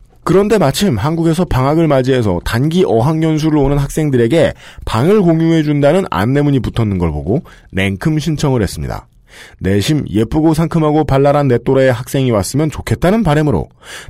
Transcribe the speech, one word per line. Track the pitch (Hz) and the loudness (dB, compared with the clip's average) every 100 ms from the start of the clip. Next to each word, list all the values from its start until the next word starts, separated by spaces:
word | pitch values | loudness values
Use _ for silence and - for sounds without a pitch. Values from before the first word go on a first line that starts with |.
| - - | -20 -12
그런데 | - 170 208 214 | 0 2 2 2
마침 | 143 - 202 113 | 2 0 0 0
한국에서 | 139 165 165 165 175 | -2 0 0 0 0
방학을 | 127 131 160 160 | 0 0 2 2
맞이해서 | 135 127 131 107 87 | 2 2 0 0 -2
단기 | - 113 147 170 | -2 -2 0 0
어학연수를 | - 113 127 160 160 156 156 151 | 2 2 0 0 0 0 0 0
오는 | 135 139 | 0 0
학생들에게 | 139 - 151 131 117 165 123 - - - | -4 -4 -2 2 2 2 0 -2 -16 -12
방을 | - 110 151 214 | -6 -2 2 4
공유해준다는 | 175 160 165 165 151 147 139 180 190 | 4 2 2 0 0 0 2 2 0
안내문이 | 85 107 139 147 139 | -2 0 0 2 0
붙었는 | 101 - 110 95 | -2 -2 -2 0
걸 | 85 | -2
보고 | 73 71 131 - - - | -4 -4 -4 -4 -20 -12
냉큼 | 98 98 95 160 156 | -4 -4 -2 -2 -2
신청을 | 160 151 147 127 | -2 -2 0 0
했습니다. | 92 - 67 52 - _ _ - - - | -2 -4 -10 -10 -14 _ _ -20 -20 -8
내심 | 90 101 - 151 - | -2 0 0 -2 -2
예쁘고 | 101 113 151 160 | -2 -2 0 0
상큼하고 | 156 165 170 156 151 | 0 0 0 0 0
발랄한 | 147 135 143 147 139 | 0 2 2 2 2
내 | 120 | 0
또래의 | - 135 131 | 2 2 2
학생이 | 117 123 139 131 | 0 -4 -2 0
왔으면 | 110 92 135 156 | 0 0 -2 -4
좋겠다는 | - - - 170 220 | -4 -6 -2 0 0
바람으로 | 180 147 151 92 - _ - - - | 2 2 2 0 -4 _ -20 -20 -14